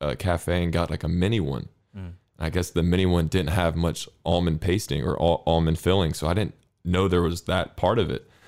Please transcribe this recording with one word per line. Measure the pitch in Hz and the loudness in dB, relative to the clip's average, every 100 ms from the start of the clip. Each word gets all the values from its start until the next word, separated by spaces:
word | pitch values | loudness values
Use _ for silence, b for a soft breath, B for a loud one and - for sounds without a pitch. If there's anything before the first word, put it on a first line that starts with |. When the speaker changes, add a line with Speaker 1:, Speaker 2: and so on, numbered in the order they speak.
Speaker 1:
a, | 73 | -6
a | 65 | -2
cafe | 90 85 - 87 | -2 -2 0 0
and | 85 | 0
got, | 85 82 | 0 -2
like, | 80 | -4
a | 78 | -2
mini | 87 95 113 | 0 2 0
one. | 73 64 - - _ 101 | -2 -4 -10 -18 _ -14
Speaker 2:
Mm. | 90 85 _ _ | -14 -16 _ _
Speaker 1:
I | 80 | -4
guess | 92 85 | -2 -2
the | 85 | 0
mini | 85 90 92 | 2 2 4
one | 87 80 | 2 2
didn't | 92 73 | 0 0
have | 90 85 82 | 0 0 0
much | 82 80 - _ | -2 -2 -10 _
almond | - 87 87 78 | 0 2 2 0
pasting | 90 95 - 73 | 0 -2 -2 -4
or | 64 - | -2 0
al-, | 85 85 - | 2 2 2
almond | 82 80 80 | 2 2 0
filling, | 90 98 80 | 2 2 0
so | - 76 | -2 -2
I | |
didn't | 92 98 - _ _ | -2 -4 -8 _ _
know | 85 90 95 | -2 0 2
there | 87 | 2
was | 85 85 | 2 -2
that | - 92 - - | -2 -2 -2 -2
part | 90 120 | 0 2
of | 80 | 0
it. | 62 - B | -4 -10 B